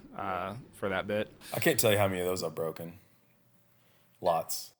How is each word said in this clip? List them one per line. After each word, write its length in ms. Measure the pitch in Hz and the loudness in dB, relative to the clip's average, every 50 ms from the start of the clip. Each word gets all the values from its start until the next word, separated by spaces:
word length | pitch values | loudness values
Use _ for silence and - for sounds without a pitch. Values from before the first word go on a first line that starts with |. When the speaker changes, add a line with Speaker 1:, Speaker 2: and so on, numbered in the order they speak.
| - - - | -8 -14 -12
Speaker 1:
uh, 380 | - 98 98 92 90 92 95 104 127 - - - | -8 -6 -4 -2 -2 -4 -4 -6 -10 -14 -18 -10
for 160 | - - 101 | -4 -2 -2
that 180 | 95 92 87 | 0 0 0
bit. 260 | 104 104 107 107 - - - - - - | 0 -2 -2 -2 -4 -8 -18 -12 -6 -2
Speaker 2:
I 60 | - | 2
can't 200 | - 170 143 113 | 2 2 4 4
tell 120 | - 110 | 4 4
you 60 | 101 | 6
how 100 | 101 101 | 6 4
many 140 | 95 95 90 | 4 2 0
of 60 | 90 | 0
those 160 | 90 92 90 87 | 0 -2 -2 -2
I've 100 | 82 78 | -4 -4
broken. 460 | 85 82 80 80 - 85 85 87 - - _ _ _ _ _ _ _ _ _ _ _ _ _ _ _ _ _ _ _ _ _ _ - | -4 -4 -4 -4 -6 -10 -12 -14 -16 -20 _ _ _ _ _ _ _ _ _ _ _ _ _ _ _ _ _ _ _ _ _ _ -2
Lots. 500 | - 90 85 80 - - - - - - - | 2 2 2 2 2 -2 -4 -6 -6 -10 -18